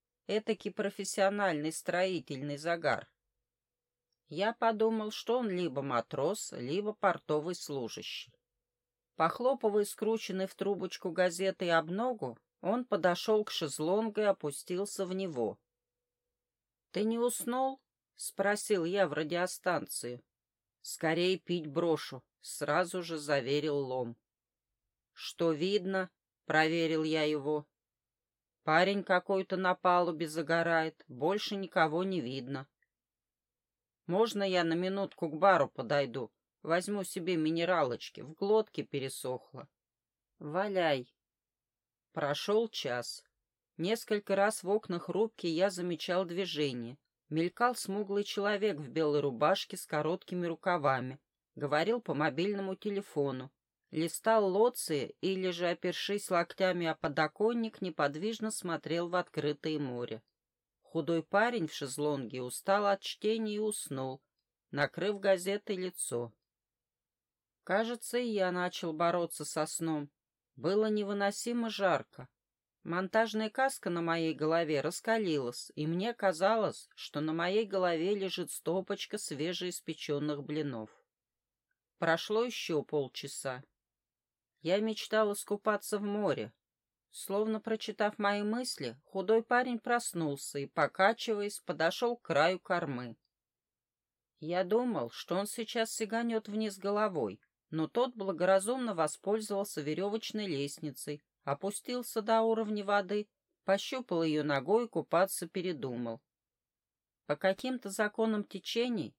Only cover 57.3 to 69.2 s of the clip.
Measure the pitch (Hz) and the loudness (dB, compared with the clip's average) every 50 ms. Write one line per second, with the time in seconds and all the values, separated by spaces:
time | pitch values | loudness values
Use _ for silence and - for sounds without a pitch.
57.3 | - - 208 226 240 240 226 220 - - 196 180 156 - 147 143 139 151 180 220 | 2 2 2 2 2 0 -2 -4 -4 -6 -6 -4 0 2 0 0 0 -2 -2 -4
58.3 | 226 - 214 220 214 - - 175 165 143 - - 160 170 175 170 180 180 170 - | -2 -2 -4 -4 -4 -4 -4 -4 -4 -4 -2 -2 -2 -2 0 0 0 -2 -2 -2
59.3 | - 156 147 151 147 - - 160 156 151 147 127 123 120 120 113 113 110 - _ | -4 -2 -2 -2 -2 -2 -2 -2 -2 -2 -2 -4 -4 -6 -6 -6 -8 -10 -12 _
60.3 | _ _ _ _ _ _ _ _ _ _ _ - - 165 147 151 170 165 156 - | _ _ _ _ _ _ _ _ _ _ _ -4 -4 -2 0 2 0 0 0 2
61.3 | - 196 220 240 240 220 165 - - - 147 131 127 - 147 143 143 139 127 107 | 2 4 4 4 2 0 -2 -4 -4 -6 -8 -6 -4 -2 -2 0 0 -2 -4 -6
62.3 | 123 127 123 123 - - - - 196 208 208 202 196 190 - - - - - 208 | -6 -6 -6 -6 -8 -4 0 2 2 4 4 2 2 2 -2 -6 -8 -2 0 0
63.3 | 220 226 226 214 208 208 214 214 208 - - - 143 131 131 131 131 - _ _ | 0 0 -2 -2 -2 -2 -2 -2 -2 -4 -6 -8 -6 -6 -4 -6 -8 -10 _ _
64.3 | _ _ _ _ _ _ _ _ - 143 147 135 - - 180 208 208 196 190 196 | _ _ _ _ _ _ _ _ -2 0 0 0 0 -2 -2 -2 -2 2 2 4
65.3 | 190 180 180 196 202 208 - - 202 180 185 180 - - - - 123 120 120 113 | 4 4 2 -2 -4 -4 -4 -6 -4 -4 -4 -6 -6 -6 -6 -4 -2 -4 -4 -6
66.3 | - _ _ _ _ _ _ _ _ _ _ _ _ _ _ _ _ _ _ _ | -10 _ _ _ _ _ _ _ _ _ _ _ _ _ _ _ _ _ _ _
67.3 | _ _ _ _ _ _ _ - 180 208 226 226 240 226 - - - 247 247 233 | _ _ _ _ _ _ _ 0 2 2 2 0 -4 -6 -6 -4 -2 -2 0 0
68.3 | 214 202 185 185 175 180 180 180 - - - 165 156 156 170 170 170 175 | 0 2 2 2 2 0 -2 -2 -4 -4 -6 -4 -2 0 2 2 2 2